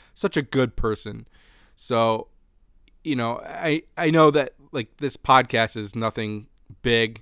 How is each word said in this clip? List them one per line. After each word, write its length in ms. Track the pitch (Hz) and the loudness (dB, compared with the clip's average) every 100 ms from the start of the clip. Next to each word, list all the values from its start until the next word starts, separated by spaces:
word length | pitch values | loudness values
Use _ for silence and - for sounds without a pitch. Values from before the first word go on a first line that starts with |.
| _ | _
such 240 | - 196 160 | -6 -2 -2
a 40 | |
good 340 | 135 - 139 - | -2 0 0 0
person. 520 | 110 104 107 110 - _ _ _ _ _ | -4 -4 -10 -16 -18 _ _ _ _ _
So, 520 | - 117 113 110 - _ _ _ _ _ _ _ | -2 2 2 0 -6 _ _ _ _ _ _ _
you 120 | 156 127 | -6 -4
know, 240 | 117 - | -4 -6
I, 440 | - 80 170 156 - - | -10 -6 -2 -4 -6 -4
I 120 | 165 | 2
know 220 | 160 156 | 6 6
that, 220 | 147 131 _ - | 4 -2 _ -12
like, 260 | 139 107 - | -10 -10 -8
this 200 | 143 - | -8 -6
podcast 580 | - 131 120 117 110 113 | 4 4 4 0 0 -4
is 200 | 101 117 | -8 -4
nothing 520 | 113 117 107 107 - _ _ - | -4 -4 -8 -8 -14 _ _ -6
big, 400 | 123 113 113 113 | 0 2 0 -4